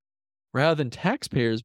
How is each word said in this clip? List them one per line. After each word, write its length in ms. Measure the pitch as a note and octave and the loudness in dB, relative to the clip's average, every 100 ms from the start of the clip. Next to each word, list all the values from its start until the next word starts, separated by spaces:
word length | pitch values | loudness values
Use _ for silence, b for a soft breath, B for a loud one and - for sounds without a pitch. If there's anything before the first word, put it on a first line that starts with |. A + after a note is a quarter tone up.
| _ _ _ _ _ | _ _ _ _ _
rather 220 | B2+ D#3 | 0 2
than 160 | D#3 C3 | 2 -2
taxpayers 720 | - F3+ C4+ - D3 A#2 A2+ | -2 -2 -2 -2 0 0 0